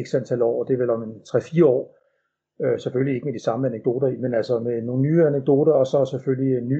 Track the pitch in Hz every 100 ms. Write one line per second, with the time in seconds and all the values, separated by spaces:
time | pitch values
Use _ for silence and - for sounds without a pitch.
0 | 131 139 - 120 117 123 120 127 123 117
1 | 113 110 - 120 - 160 151 - - _
2 | _ _ _ _ _ - 127 113 - 127
3 | 139 123 147 113 - 117 131 113 127 120
4 | 135 117 123 117 107 120 117 117 117 127
5 | 139 165 156 143 139 139 156 143 131 143
6 | 131 131 - 131 135 127 120